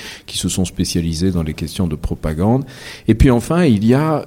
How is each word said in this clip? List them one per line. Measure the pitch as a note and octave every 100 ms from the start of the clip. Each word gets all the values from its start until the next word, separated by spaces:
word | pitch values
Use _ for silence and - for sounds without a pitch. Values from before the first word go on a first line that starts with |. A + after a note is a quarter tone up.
| - -
qui | - -
se | F2+
sont | F#2+
spécialisés | F2+ - E2+ F2+ E2 D#2+ F#2+
dans | F2
les | D#2
questions | D2 D#2+ - F2
de | D2+
propagande. | - D#2 D#2 D#2 G2+ B2+ C#3 - - - -
Et |
puis | B2 C#3+
enfin, | A#2+ A2+ E3
il | E3+ G2+
y | A2
a | C3 D#3 D3